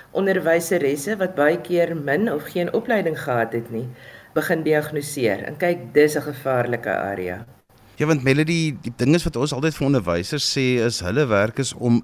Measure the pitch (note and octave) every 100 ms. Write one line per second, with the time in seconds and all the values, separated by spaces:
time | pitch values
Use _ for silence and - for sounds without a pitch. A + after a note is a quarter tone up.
0 | - - F#3+ F#3 D#3+ E3+ E3+ F3 C#3 C#3
1 | G3+ G#3+ F#3 - D3 F3 - F3 E3+ E3
2 | C#3 D3+ A3 D3+ - F3+ F3 A#3 A3+ A3
3 | E3 D3+ - B2 A2+ A#2 A2+ A2+ B2 -
4 | - - - D#3+ D3+ E3 D3+ D3+ D3+ D3+
5 | C#3 C#3+ A2+ F#2+ - D3+ F3 F3 - D3
6 | D3+ D3+ D3 C3 C3+ B2+ A#2+ A#2+ - -
7 | F#2+ G2 F2+ F#2 A#2+ - _ _ - -
8 | D3+ D3+ C3 C#3 D#3 E3+ D#3+ B2+ - -
9 | C#3 E3+ E3 A#2+ D3 C3 D#3 D3 C#3 C3+
10 | F2 E2+ F#2 D3 - C#3 B2+ B2 A#2 A2
11 | F2+ A#2+ C#3 G2+ A2 B2+ B2+ - A#2+ A#2